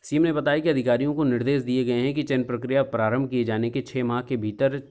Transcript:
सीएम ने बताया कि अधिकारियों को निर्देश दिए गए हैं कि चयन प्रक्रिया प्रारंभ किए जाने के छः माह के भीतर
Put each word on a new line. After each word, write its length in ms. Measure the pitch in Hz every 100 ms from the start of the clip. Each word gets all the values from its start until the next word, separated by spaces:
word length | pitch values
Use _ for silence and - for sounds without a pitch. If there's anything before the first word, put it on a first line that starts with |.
सीएम 200 | - 147
ने 100 | 165
बताया 260 | 151 143 147
कि 100 | 160
अधिकारियों 460 | 139 123 120 139
को 100 | 147
निर्देश 380 | 143 120 123 143
दिए 220 | 120 127
गए 80 | 123
हैं 220 | 120 135
कि 80 | 147
चयन 220 | 139 135
प्रक्रिया 380 | 123 120 123 135
प्रारंभ 480 | 135 113 110 123 131
किए 140 | 123
जाने 260 | 113 110 117
के 100 | 127
छः 240 | 123 131
माह 180 | 123 120
के 140 | 123 123
भीतर 460 | 110 101 135 139 -